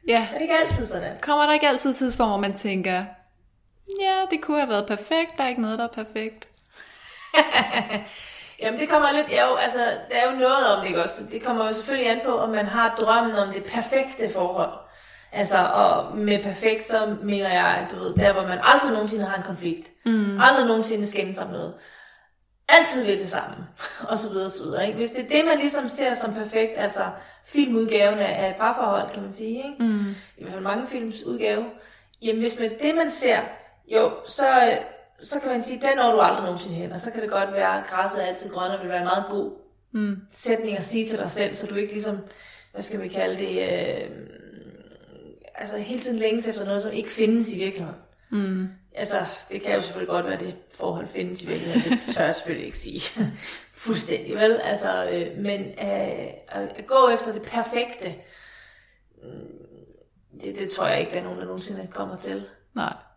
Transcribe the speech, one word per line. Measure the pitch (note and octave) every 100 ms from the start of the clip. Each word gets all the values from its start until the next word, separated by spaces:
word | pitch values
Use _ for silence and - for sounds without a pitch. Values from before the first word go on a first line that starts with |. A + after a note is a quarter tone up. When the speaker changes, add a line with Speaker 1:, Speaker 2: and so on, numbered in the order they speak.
| E4+
Speaker 1:
ja. | A3+ G#3+
Speaker 2:
Er |
det | D4
ikke | E4 D#4+
altid | D#4+ - A3+
sådan? | F#3 - -
Speaker 1:
Kommer | - D4 D4
der |
ikke | D4+ D4+
altid | B3+ C#4
et | C4
tidspunkt, | C4 A#3 A3+
hvor | G3+
man | G3+
tænker, | G3 G#3 F#3+ F#3 F#3 G3 - _ _ _ _ _ _ - G4
'Ja, | G4 F#4+ F#4+
det | D#4+
kunne | - D4
have | C4+
været | G#3 G3+
perfekt, | G#3 - D#4+ E4 E4
der |
er | C4
ikke | B3
noget, | A3 A3
der | A#3
er | A#3
perfekt'"? | A3 A3 A3 A3 - _ _ - - - - - -
Speaker 2:
<laughs> | D4+ - - - A#3+ G#3+ G#3+ - - - - - -
Jamen, | A3 B3
det | D4+
kommer | D4+ C#4+
lidt... | C#4+ D4
Jo, | B3+ B3+ B3+
altså, | A#3 B3 A#3 - -
der | A#3+
er | B3+
jo | C4
noget | B3+ C4+ B3+ G3
om |
det, | F#3+
ikke | E3+
også? | E3+ - G3+
Det | A3
kommer | B3 A3+
jo | A3
selvfølgelig | A3 A#3+ C4+ A#3+
an | A3+
på, | - A#3
om | A3+
man | G#3+ G#3
har | A#3 A3+ -
drømmen | A3 A#3 A#3 G#3+
om | G3
det | G3
perfekte | G3 A#3+ - C4+ C4+ - A3
forhold. | F#3+ F3+ F3 - - - - - - - G#3
Altså, | G3 F#3+ F3+
og | - G3 - - G#3
med | G#3 G3+
perfekt, | G3+ F#3+ A3+ A3
så | - A3 G#3+ G#3
mener | G3+ G3+ F#3+
jeg, | F3+ F3 F3+ -
du | F#3+
ved, | F#3
der | F3 G3+
hvor | G3
man | F#3+ F#3
aldrig | - C#4 C#4+
nogensinde | A3 G#3+ A3
har | G3 G3
en |
konflikt. | F#3 F3 F3 E3 - _ A#3
Speaker 1:
Mm. | A3 G3+ G3
Speaker 2:
Aldrig | B3+ C4+ A#3
nogensinde | A3+ A3 A3 G3+
skændes | G3+ F#3 F#3+
om | F#3+
noget. | F3 E3 - - - - _ _ _ _ _ -
Altid | E4 - C4 G#3+
vil | G3
det | F#3
samme. | - - - F3+ -
<laughs> | - - -
Og | G#3+
så | G#3+
videre, | F#3+ F#3+
så | F#3
videre, | E3 - G3+
ikke? | G#3+
Hvis | A#3
det | B3+
er | B3
det, | D4
man | D#4+ D4+
ligesom | C#4+ C#4+ B3+
ser | - C4+
som | A#3+ A3+
perfekt, | G#3 G#3+ A3 A3 -
altså | G3+ G3+ F#3 - - - -
filmudgaven | C#4+ C4+ A3+ A3+ A3 G3+ G#3
af, | G3 -
af | F#3+
et | F#3
parforhold, | A3 B3 A#3 G3+ G3+
kan | G#3
man | G3
sige, | G3 A3 A#3
ikke? | C4+ C#4+
Speaker 1:
Mm. | A#3 G#3 G3+ G3 - -
Speaker 2:
I |
hvert | F3+
fald | F#3+
mange | F#3+ G#3+ C4
films | C4+ A3+ G#3+
udgave. | - A#3+ G#3+ G#3 A#3 - - - _ _
Jamen, | A3+ A3
hvis | A#3+ A3+
man, | A3+ A3
det, | D4
man | E4 D#4+
ser, | - B3+ G#3+ - - - _ -
jo, | A3 - - -
så, | - C#4 B3+ A#3 F3+ - - - _
så | - C#4+
kan | C4+
man | B3
sige, | A#3 A#3+
den | C4+ C4+
når | A#3+
du | A3
aldrig | F3+ -
nogensinde | F#3 F3 G3 E3
hen. | F3
Og | F3+
så | A#3
kan | A3+
det | G#3+
godt | G3 G3
være, | G3 F#3+ F#3+
at | G3
græsset | F#3 G3 G#3
er | F#3
altid | F#3 G3+
grønnere, | F3+ F#3 G3
vil | F3+
være | F3+
en |
meget | F3+ F#3 G3
god | G3+ - - - _ _
Speaker 1:
Mm. | A3 G#3 F#3+ -
Speaker 2:
sætning | - A#3 A3 A3 G3+
at |
sige | E3+ A3+ A3
til | A3
dig | F#3+
selv, | G3+ G3+
så | - G3+
du |
ikke | G3+ G#3+
ligesom, | G#3 G#3+ G3 - - - - _
hvad | G3+
skal | G3 G#3
vi | F#3
kalde | F#3+ F#3 F#3
det, | G3 F#3
øh, | F#3 F3+ F3 - - - - - - - - - - - - - - - -
altså | - G3+ G#3
hele | G#3 B3
tiden | B3+ A3+
længes | A3 A3+ A3+
efter | A3
noget, | G3 G3+
som | G#3+
ikke | G#3 -
findes | - G#3+ A#3 G#3+
i | F3+
virkeligheden. | F#3+ G3 E3 - - _ _
Speaker 1:
Mm. | G#3 G3 F#3+ F#3 - _
Speaker 2:
Altså, | - G#3 G3+ F3+ - -
det | G3
kan | G3+
jo | G3+
selvfølgelig | F#3 F3+ F#3
godt | F3
være, | F3+
at | -
det | F3+ F3 _
forhold | - F3+ E3+ E3+
findes | F#3 F3+ F3+
i | -
virkeligheden. | E3 E3+ E3+ E3 A#3+ -
Det |
tør | -
jeg | D#3
selvfølgelig | E3 - D#3+ -
ikke | -
sige | - - - - G#3 -
<laughs> | - - - - A3+
fuldstændig, | A3+ - - -
vel? | G#3 A3 A3+
Altså, | - G3+ G3 F#3 F3+
øh, | F3 E3+ -
men, | G3+ G3+
øh, | F#3+ - G3+ G3 G3 - - - -
at, | G3+ G3+ -
at | -
gå | C4 B3+
efter | A#3 A3+
det | G#3
perfekte, | G#3 A#3 A3 A#3+ A#3+ - F#3 D#3 - - - - - - _ _ _ _
mm, | - - - - - A2+ A#2 - _ _ _ -
det, | - -
det | G3
tror | - -
jeg | -
ikke, | E3+
der | F3+
er |
nogen, | F3+ F3+
der |
nogensinde | F3+ F#3 F#3 G3 F#3
kommer | - G3 F#3
til. | G3 G3 G3+ - _
Speaker 1:
Nej. | B3 - - -